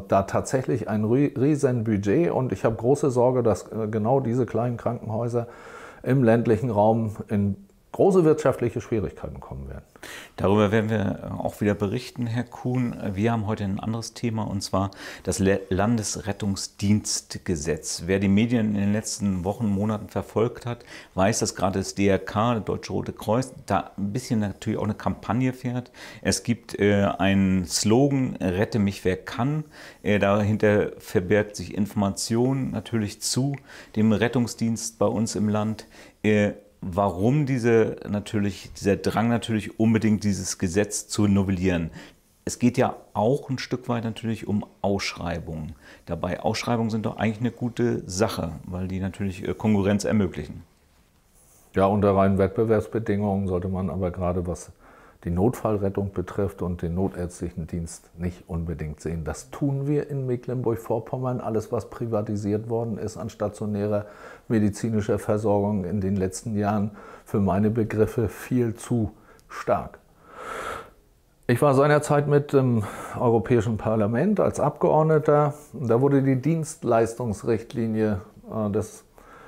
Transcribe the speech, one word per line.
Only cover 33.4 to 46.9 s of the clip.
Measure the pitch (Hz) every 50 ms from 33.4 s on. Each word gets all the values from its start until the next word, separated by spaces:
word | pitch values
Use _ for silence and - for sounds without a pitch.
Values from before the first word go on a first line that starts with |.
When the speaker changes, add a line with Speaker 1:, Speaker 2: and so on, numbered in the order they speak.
| 131 143 139 139 - - - - - - -
Speaker 2:
dem | 107 107 110 107
Rettungsdienst | 98 107 120 - 131 120 110 - - 117 113 113 110 - - - -
bei | -
uns | 104 117 196 226 226 -
im | - 104 107
Land. | 104 107 107 110 110 - - - - - - - - _ -
Äh, | 107 107 104 104 101 - - - - _ _ -
warum | 95 87 95 101 101 85 87 95 117 135 156 147
diese | 131 135 127 110 120 117 113 107 - - - -
natürlich, | - 101 104 101 - - 104 101 101 95 - - - -
dieser | - - 98 98
Drang | 90 - 101 - - 107 117
natürlich | 120 117 - - 113 107 98 - - -
unbedingt, | 110 113 113 110 104 110 107 98 -
dieses | 104 98 92 95 - - -
Gesetz | - 92 80 101 104 101 - - - -
zu | - - 104
novellieren. | 104 98 98 98 95 98 87 92 92 90 85 82 80 - - - - - _ _ _ _ _ _
Es | - - -
geht | - 123 -
ja | - 120 104 - - - - -
auch | 104 104 113 139 143 - -
ein | 135 120
Stück | - - - 127 - -
weit | 123 117 110
natürlich | 113 107 - - 110 113 104 -
um | - 101 104 - - - _ -
Ausschreibungen. | 98 101 95 - - - - 87 87 85 85 82 85 82 80 78 78 80 - - - - - _
Dabei, | - - - - 90 90 -
Ausschreibungen | - - 107 - - - 120 113 117 113